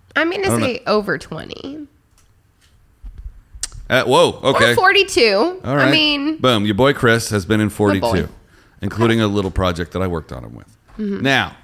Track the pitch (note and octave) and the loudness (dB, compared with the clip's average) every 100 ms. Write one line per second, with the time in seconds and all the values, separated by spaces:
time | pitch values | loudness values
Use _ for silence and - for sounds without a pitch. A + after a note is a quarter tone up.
0 | _ C#4 D#4+ G4 F#4+ A#3+ B3+ A3 - G#3+ | _ -2 -2 0 0 0 0 -2 -2 -2
1 | G3+ D3 - D#3+ - - C4+ D4+ D4 _ | 0 -4 -6 -12 -12 -14 -12 -14 -16 _
2 | _ _ _ _ _ _ _ _ _ _ | _ _ _ _ _ _ _ _ _ _
3 | - - - - - - - - - B2+ | -18 -14 -16 -16 -20 -14 -12 -12 -2 -2
4 | A#2 D3 D3 - C3+ C3 A#2 A#2+ F#4+ G4+ | 2 4 2 2 0 2 2 4 4 4
5 | F#4+ - A3+ G3 D#4+ F#4 - C#4+ - D#4 | 2 2 2 2 0 -2 -2 2 2 4
6 | D4+ C#4+ C#4+ D#4 B2+ A2 G#2 G2 C3+ C#3 | 2 0 -4 0 2 2 2 2 2 2
7 | A#2 A2+ - G#2 F2+ A2 G#2+ - G2+ G2 | 2 2 0 -2 0 0 0 2 2 2
8 | A#2 F#2+ D#2 - _ _ _ - G2 G2+ | 0 0 -4 -10 _ _ _ -10 -8 0
9 | A#2 A2+ G#2+ G2+ F#2+ F2+ F#2 E2+ E2+ F2+ | 2 2 2 0 -2 0 -2 -2 -6 -4
10 | F#2 E2 - B1+ A1+ A#1 - - _ - | -4 -4 -8 -14 -14 -16 -20 -20 _ -10
11 | G#3 G3 C3+ B2+ E2+ - | -6 -2 0 0 -2 -8